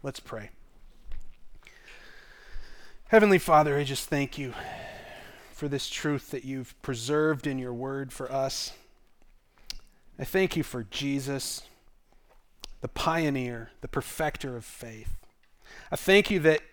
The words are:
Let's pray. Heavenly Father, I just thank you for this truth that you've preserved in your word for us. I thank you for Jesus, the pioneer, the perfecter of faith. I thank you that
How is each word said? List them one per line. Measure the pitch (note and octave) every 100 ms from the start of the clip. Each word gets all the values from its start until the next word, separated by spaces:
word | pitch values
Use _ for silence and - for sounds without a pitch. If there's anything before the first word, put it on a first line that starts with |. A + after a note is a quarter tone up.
Let's | C#3 -
pray. | - A2+ G#2 - - - - - - - - - - - - - - - - - - - - - - - - - -
Heavenly | A3 G#3 F#3+
Father, | - D#3 D3+ C#3+
I |
just | C#3 C3+ -
thank | D3 C#3 -
you | C3+ A2+ - - - - - - - - -
for | - D3
this | C#3 -
truth | - D3+ C#3+ -
that | C#3
you've | C3 C3+ B2+ -
preserved | - A#2+ A#2 D3+ D#3 D3 D3
in | C3
your | B2+
word | A#2+ C3 C#3 C3+
for | - C3
us. | C3+ C3+ - - - - _ _ _ - - _ _ - - - - - -
I |
thank | C3 F#3+ F#3+ E3+
you |
for | C#3+ B2+
Jesus, | G#2 - C#3+ C#3 C3+ C3+ - - - - - - _ - _ - _ - - -
the | -
pioneer, | - - E3 D#3 C#3 B2 A#2 A2+ -
the | -
perfecter | - - - D#3 - C#3 B2
of | -
faith. | - A3+ A3 G#3+ - - _ _ _ - - -
I | D3+
thank | - G3 G3+
you | G3
that | D#3 D#3 -